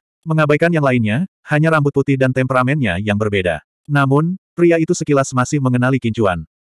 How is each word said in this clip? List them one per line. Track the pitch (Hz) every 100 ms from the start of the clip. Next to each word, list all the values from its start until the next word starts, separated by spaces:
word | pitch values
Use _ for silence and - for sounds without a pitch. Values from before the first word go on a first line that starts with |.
| _ _
Mengabaikan | 165 160 151 147 165
yang | 165
lainnya, | 143 123 107 117 190 _ -
hanya | 147 160
rambut | 156 143 139
putih | 135
dan | 135 131
temperamennya | 131 131 131 127 151 113 87
yang | 107 101
berbeda. | 104 101 90 78 - _ -
Namun, | 143 139 139 165 190 _
pria | - 175 165
itu | 165
sekilas | 175 151 139 135
masih | 127 127 147
mengenali | 127 123 127 131
Qin | 113
Chuan. | 110 101 87 78 _ _